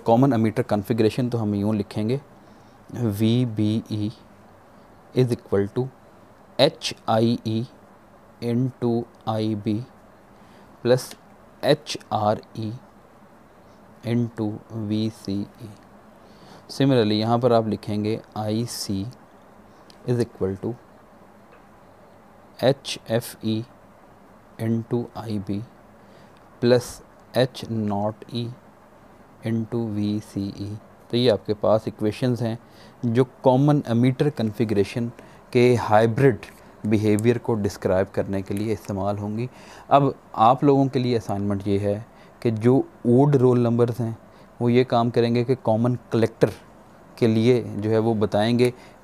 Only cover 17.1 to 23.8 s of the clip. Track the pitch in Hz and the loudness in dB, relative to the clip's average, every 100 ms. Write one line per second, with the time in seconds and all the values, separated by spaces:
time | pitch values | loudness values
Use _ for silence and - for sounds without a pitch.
17.1 | 107 110 120 123 117 110 101 - 104 104 | 2 2 2 4 4 2 -4 -4 -4 -2
18.1 | 113 - - 107 110 120 - - 98 101 | -4 -8 -8 -4 -2 -4 -8 -6 -6 -6
19.1 | - - - - - - - - - - | -10 -20 -20 -20 -20 -20 -20 -20 -14 -4
20.1 | 123 113 - 95 98 - 120 - - - | -2 -2 -4 -4 -4 -6 -8 -14 -20 -20
21.1 | - - - - - - - - - - | -20 -20 -20 -20 -20 -20 -20 -20 -20 -20
22.1 | - - - - - 123 139 - - - | -20 -20 -20 -20 -2 0 0 -4 -12 -4
23.1 | 117 - - 110 110 113 - | -4 -4 -8 -6 -6 -6 -16